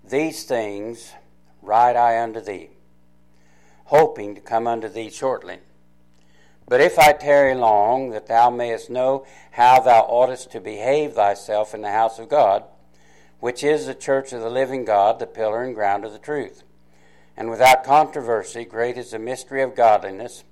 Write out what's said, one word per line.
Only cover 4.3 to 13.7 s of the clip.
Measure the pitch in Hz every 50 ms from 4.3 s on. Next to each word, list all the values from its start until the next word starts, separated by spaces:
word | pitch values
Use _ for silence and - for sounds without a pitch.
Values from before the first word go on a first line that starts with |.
| 104
to | -
come | _ - 117 113 117
unto | 117 117 113 110 107
thee | 98 113 113 104
shortly. | - - 131 131 123 - - 101 92 - _ _ _ _ _ _ _ _ _ _ _ _ _ _ _ _ _ _ _ _ _
But | - 120 127
if | 151 180 175
I | 165 151 151 147
tarry | 147 147 147 143 143 139 135 131
long, | 127 117 110 107 104 104 110 123 131 135 127
that | 110 107 -
thou | - 117 117 120 120
mayest | 123 120 120 120 113 107 - -
know | 120 127 127 131 135 135 135 - - - - _
how | - - 120 123 127 127
thou | 123 131 131 113
oughtest | 110 - 120 120 127 123 127 123 - -
to | - 113
behave | 95 104 107 101 107 127 139 151 151 - -
thyself | 110 101 101 98 - - - 107 107 107 - -
in | 107
the | 107 104
house | 101 110 113 117 117 -
of | 113 107
God, | 143 151 - 101 98 110 - - _ _ _ _ _ _ _ _ _ _ _ _ _ _
which | - 120 123 - 143
is | 147